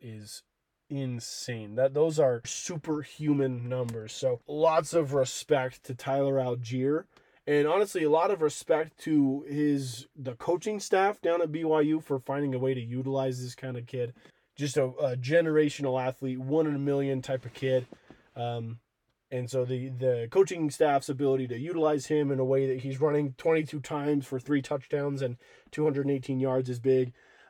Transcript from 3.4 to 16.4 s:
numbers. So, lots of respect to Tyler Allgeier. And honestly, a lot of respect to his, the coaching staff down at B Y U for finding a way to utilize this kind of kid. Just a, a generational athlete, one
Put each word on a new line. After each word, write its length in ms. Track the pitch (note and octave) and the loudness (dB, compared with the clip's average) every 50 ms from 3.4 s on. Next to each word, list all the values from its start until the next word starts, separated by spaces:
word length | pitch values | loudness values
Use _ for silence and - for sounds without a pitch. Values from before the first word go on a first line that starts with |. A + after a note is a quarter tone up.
| C3+ C3 B2+ A#2+ A#2+ | 2 0 -2 -4 -6
numbers. 460 | B2 B2+ B2+ B2 A#2 A2+ A2+ G#2+ A2 | -4 -4 -4 -4 -4 -6 -8 -10 -10
So, 280 | - - C3+ C3 B2 - _ | -6 -2 -2 -2 -2 -2 _
lots 460 | - D3 D3+ E3 E3 D#3 E3 D#3 - | -6 -2 2 2 4 4 2 0 0
of 220 | - E3+ D3+ C3 C#3+ | 0 0 0 2 2
respect 720 | C3+ B2+ A#2+ - - - - D3+ C3 B2+ B2+ - - - | 0 0 0 -4 -6 -2 0 2 2 0 -2 -6 -10 -14
to 100 | - B2+ | -12 -12
Tyler 400 | - - C#3 C3+ C#3 C#3 C#3 C3+ | -8 -4 -2 0 0 2 2 2
Allgeier. 720 | C3+ B2+ B2+ A#2+ B2 A#2+ A2 B2+ B2+ C3 C#3+ D3+ E3 - _ _ _ _ _ _ _ _ | 0 0 0 -2 -4 -6 -4 -4 -2 0 0 0 -2 -4 _ _ _ _ _ _ _ _
And 200 | D3 D3 D3 C#3+ | 0 2 2 4
honestly, 380 | D3+ E3+ G3 G#3 G3+ - F3+ D#3 | 4 4 2 2 0 0 0 2
a 60 | D3 | 4
lot 200 | D3+ D#3+ F3 G#3 | 4 4 4 2
of 100 | G3+ E3 | 2 2
respect 580 | D#3 D3 - - - - E3 D3+ D#3+ D#3 - - | 0 0 0 -2 0 0 2 2 0 -4 -8 -8
to 440 | - D#3+ D#3 D3 C#3 C3+ C3+ C#3 D#3 | -2 2 4 4 4 4 2 -2 -4
his, 600 | D3 C#3+ D3 D3+ D3 C#3+ C#3 C3+ B2+ A#2+ - - - _ | -4 -2 0 2 2 2 0 -2 -6 -10 -12 -16 -18 _
the 160 | D3+ B2+ B2+ A#2+ | -12 -10 -10 -10
coaching 460 | - - - F3 F3 - G#3+ G#3+ G3+ | -6 -2 -2 -2 0 -2 -4 -4 -6
staff 400 | - - G3 F#3+ G3 G3+ G#3 - | -2 2 2 4 4 4 2 0
down 200 | - E3+ E3+ E3+ | 0 2 2 2
at 120 | E3+ D#3 | 2 0
B 120 | D3 E3 E3 | -2 -2 0
Y 160 | D#3 D#3 D#3 | 2 4 4
U 180 | D3 D3+ D#3 D#3 | 4 4 2 0
for 180 | D3+ - C#3 C3 | -2 -2 -4 -4
finding 360 | - - C#3 C#3+ D3 C#3 B2+ | -2 -4 -2 -2 -2 -2 0
a 40 | B2 | 0
way 160 | C3 C3 C3 | 0 0 -2
to 60 | B2+ | -2
utilize 600 | A2+ A#2 B2 B2+ C3 C3+ C3+ C3+ C3+ C3+ B2+ B2+ | -4 -6 -6 -4 -4 -2 -2 -2 -2 -2 -4 -6
this 120 | B2+ B2 - | -8 -12 -12
kind 240 | - C3+ C3 B2 A#2+ | -10 -10 -8 -8 -10
of 80 | A#2+ | -10
kid. 260 | - - B2+ A#2+ A#2+ B2 _ - - _ _ _ _ _ | -8 -6 -4 -4 -6 -8 _ -20 -20 _ _ _ _ _
Just 200 | - C#3+ C#3 - | -6 -6 -2 0
a, 80 | C#3+ C3 | 0 0
a 320 | B2+ - - D3+ C3 B2 | 0 0 -2 -2 -2 -2
generational 840 | B2+ A#2+ C3 D#3+ E3+ E3 D#3+ D3+ D#3 D3+ D3 - - C#3+ C3 B2+ C3 | -2 0 2 4 4 4 4 4 4 4 2 0 -2 -2 -2 0 0
athlete, 380 | B2+ C3 B2+ - C3+ C3 B2+ | -2 -2 -4 -4 -4 -6 -6
one 300 | B2+ | -6